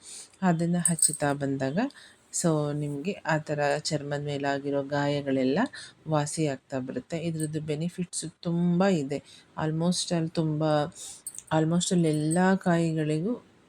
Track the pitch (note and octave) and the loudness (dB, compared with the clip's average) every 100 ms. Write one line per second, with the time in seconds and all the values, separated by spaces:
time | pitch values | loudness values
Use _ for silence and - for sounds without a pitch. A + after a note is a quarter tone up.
0 | - - - _ F#3+ E3 E3+ F3 E3+ E3 | -14 -18 -20 _ 0 2 2 0 0 0
1 | - - D3 C#3+ C#3 C#3 C3+ D#3 C4+ - | 0 0 0 0 -2 0 0 0 -2 -6
2 | - - _ - F3 D#3 D3 D3 D3 C#3+ | -20 -20 _ -2 2 2 0 -2 -4 -4
3 | D#3 - D3 D#3 D3+ D3 C#3+ D3 - D3+ | -6 -4 -2 -2 0 0 0 0 -2 -4
4 | C#3+ C#3+ D3 C#3+ C#3 C#3 C#3+ C#3 C#3 C#3+ | -2 -4 -4 -2 -2 -2 0 -2 0 0
5 | C#3+ C#3+ C#3 C3+ C3 D3+ B3+ - - - | 0 0 0 2 2 2 0 -4 -18 -14
6 | - D#3 D3 - D#3 C3 - C3+ B2+ B2 | -2 0 0 -2 -2 -2 -6 -6 -6 -8
7 | - E3 E3+ D#3+ D#3 D#3 D3+ D3 E3+ - | -6 -6 -4 -4 -4 -4 -4 -4 -4 -4
8 | F3 - D#3+ - F3 E3+ F3 F3 G3 F3+ | -6 -6 -10 -8 -2 0 2 4 4 4
9 | C#3 C#3+ - - - - D#3 D#3+ E3+ F3+ | 0 -4 -8 -18 -16 -4 -2 0 0 0
10 | - E3+ D#3+ - D#3+ D3+ D#3 D3+ D3 - | 0 -2 0 0 0 0 2 2 0 -4
11 | - - - - - D#3+ D#3+ E3+ - F3+ | -16 -14 -16 -16 -2 2 4 2 2 4
12 | E3 D3+ D3+ E3+ F#3 F#3+ - E3+ E3 D#3+ | 4 2 2 4 4 4 2 2 2 0
13 | D3+ D#3 F#3 B3 - _ | 0 0 -2 -4 -10 _